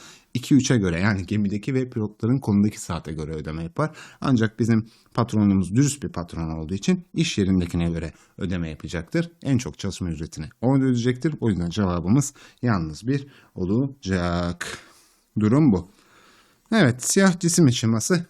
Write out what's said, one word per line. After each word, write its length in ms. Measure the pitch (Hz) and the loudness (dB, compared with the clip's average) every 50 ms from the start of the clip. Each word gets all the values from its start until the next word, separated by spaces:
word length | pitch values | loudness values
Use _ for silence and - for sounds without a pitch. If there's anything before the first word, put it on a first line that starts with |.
| - - - - _ _ _ | -8 -16 -20 -20 _ _ _
iki 200 | 123 127 - 156 | -8 0 4 4
üçe 220 | 131 - - 135 | 4 6 4 2
göre, 240 | 117 98 90 82 82 | 2 2 2 0 2
yani 260 | 92 110 104 98 92 | 2 2 0 0 -2
gemideki 480 | - 104 107 104 98 101 104 - - 135 | -2 -2 -2 0 -2 -2 -4 -6 -4 -4
ve 160 | 131 131 127 | -4 -4 -4
pilotların 480 | 123 117 107 104 - _ - 113 131 135 | -4 -6 -6 -6 -6 _ -2 0 0 0
kolundaki 420 | - 113 101 101 101 107 - - | 0 2 4 4 4 2 0 -4
saate 320 | - - 87 78 - 80 82 | -8 -8 -8 -8 -6 -8 -8
göre 200 | 78 78 73 80 | -8 -8 -8 -8
ödeme 300 | 76 71 78 78 80 82 | -8 -8 -8 -8 -8 -8
yapar. 340 | 85 - - 147 156 - - - - - _ | -8 -4 -4 -4 -4 -4 -10 -18 -20 -16 _
Ancak 380 | - 143 131 110 113 107 - - | 0 2 2 4 2 0 0 -2
bizim 280 | 120 110 117 110 110 - _ _ _ _ _ | 2 2 2 2 2 -2 _ _ _ _ _
patronumuz 600 | - 120 - - 107 104 101 98 98 92 82 98 | -2 -2 0 2 2 4 4 4 4 2 2 2
dürüst 280 | 123 143 143 139 - 104 | 2 2 2 0 -4 -8
bir 60 | 87 | -8
patron 420 | - 92 82 - - 82 82 80 | -8 -8 -10 -8 -8 -8 -6 -6
olduğu 240 | 80 80 80 76 95 | -6 -8 -6 -8 -8
için 300 | 95 - - 92 90 - _ - | -4 -2 -2 -2 -2 -2 _ -4
iş 240 | - 165 160 - - | -4 -2 -2 0 0
yerindekine 520 | 98 90 95 92 87 85 - 87 85 85 | 0 2 2 2 0 0 -2 -2 -2 0
göre 220 | 82 82 80 78 - _ _ _ _ - | -2 -4 -6 -8 -12 _ _ _ _ -8
ödeme 300 | 98 85 92 87 85 80 | -6 -4 -4 -4 -4 -6
yapacaktır. 600 | 78 - - 82 - 85 82 - - 170 170 170 - _ - | -8 -10 -12 -8 -8 -8 -8 -4 -4 -4 -4 -4 -8 _ -4
En 160 | - 135 113 | -2 0 0
çok 200 | - 78 - - | 0 -4 -8 -8
çalışma 320 | - 98 87 - 92 90 | -8 -8 -6 -4 -4 -4
ücretini 360 | 80 73 82 78 - - 78 - - _ | -4 -6 -8 -10 -10 -12 -12 -14 -10 _
orada 240 | - 127 139 139 131 | -2 0 2 2 2
ödeyecektir. 500 | 131 123 120 113 127 123 127 - 160 147 - | 2 0 0 0 -2 -2 -2 -4 -6 -4 -2
O 80 | 117 113 | -2 0
yüzden 220 | 98 85 87 85 | 0 0 -2 -4
cevabımız 640 | 82 107 101 90 87 87 80 90 113 147 135 - - - - - _ _ - | -2 0 0 0 0 -2 0 2 2 2 2 0 -6 -14 -20 -20 _ _ -2
yalnız 440 | 123 110 92 82 78 76 - 107 | 0 0 0 -2 -4 -8 -8 -6
bir 200 | 120 139 139 139 - - - _ _ _ | -4 -4 -4 -6 -10 -18 -20 _ _ _
olacak. 1200 | - 92 87 104 123 143 135 135 - - 95 95 90 87 87 87 87 87 87 87 - - - - - - - _ _ _ _ _ _ _ _ _ 110 | -8 -4 -2 0 0 0 -2 -6 -8 -4 -2 -2 0 0 0 0 -2 -2 -4 -4 -6 -10 -12 -12 -14 -16 -20 _ _ _ _ _ _ _ _ _ 0
Durum 320 | 104 107 120 147 160 139 98 | 2 4 4 6 6 6 4
bu. 160 | 90 85 - _ _ _ _ _ _ _ _ _ _ _ _ _ _ _ _ 220 | 2 0 -4 _ _ _ _ _ _ _ _ _ _ _ _ _ _ _ _ 2
Evet, 320 | 226 175 120 123 - - | 4 4 4 4 0 -2
siyah 360 | - - 190 196 196 170 180 | 0 2 4 4 4 2 2
cisim 260 | - 170 170 175 165 | -2 0 4 6 6
ışıması. 600 | 131 120 - - 113 113 110 - - 185 170 170 - | 6 4 2 0 0 0 0 0 0 -2 -2 -2 -6